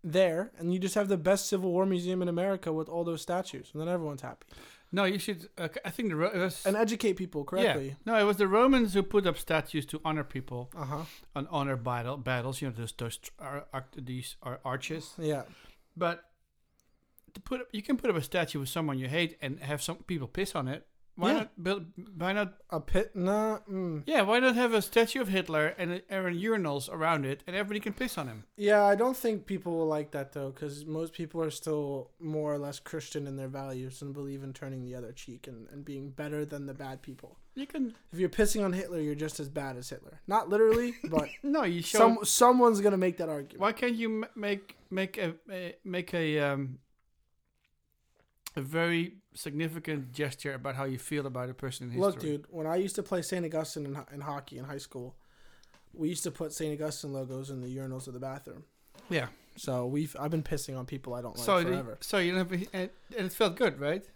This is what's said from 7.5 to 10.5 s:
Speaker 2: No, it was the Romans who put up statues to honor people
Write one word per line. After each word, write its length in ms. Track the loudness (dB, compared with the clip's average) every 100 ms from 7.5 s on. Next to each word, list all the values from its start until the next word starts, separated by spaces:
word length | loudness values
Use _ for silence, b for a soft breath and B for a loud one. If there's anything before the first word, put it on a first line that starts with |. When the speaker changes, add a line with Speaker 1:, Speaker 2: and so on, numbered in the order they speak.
| 4 4 4 -2 -6 2
Speaker 2:
No, 100 | 6
it 80 | 6
was 120 | 6
the 100 | 6
Romans 460 | 8 8 8 6
who 80 | 4
put 240 | 4 4 4
up 140 | 0
statues 480 | 2 2 2 -4 -4
to 120 | -4 -2
honor 180 | -2
people 460 | -2 -6 -8